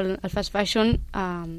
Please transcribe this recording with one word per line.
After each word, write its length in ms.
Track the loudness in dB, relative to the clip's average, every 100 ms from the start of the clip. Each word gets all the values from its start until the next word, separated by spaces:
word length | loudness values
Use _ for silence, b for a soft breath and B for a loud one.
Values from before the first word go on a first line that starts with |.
el, 140 | 0 -2
el 160 | -2
fast 200 | -4 -2
fashion, 400 | 0 0 4 4 4 0
em, 460 | -4 -4 -4 -6